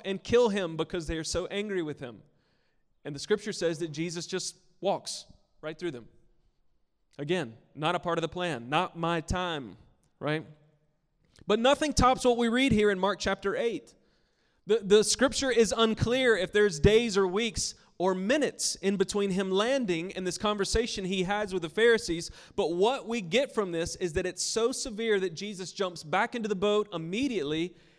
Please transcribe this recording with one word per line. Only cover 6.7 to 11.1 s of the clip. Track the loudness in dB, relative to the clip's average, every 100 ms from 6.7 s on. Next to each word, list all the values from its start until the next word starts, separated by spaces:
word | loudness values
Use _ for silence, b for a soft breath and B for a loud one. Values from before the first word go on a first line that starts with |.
| _ _ _ _ -10
Again, | -4 -2 -4 -10 _
not | -6 -2
a | -2
part | -2 -2
of |
the | -2
plan, | -4 -4 -4 -2
not | -2 -2 -4
my | -2 -2
time, | -4 -4 -4 -6 -8 -16 _ _ _ _
right? | -4 -4 -6 -18 _ _ _ _ _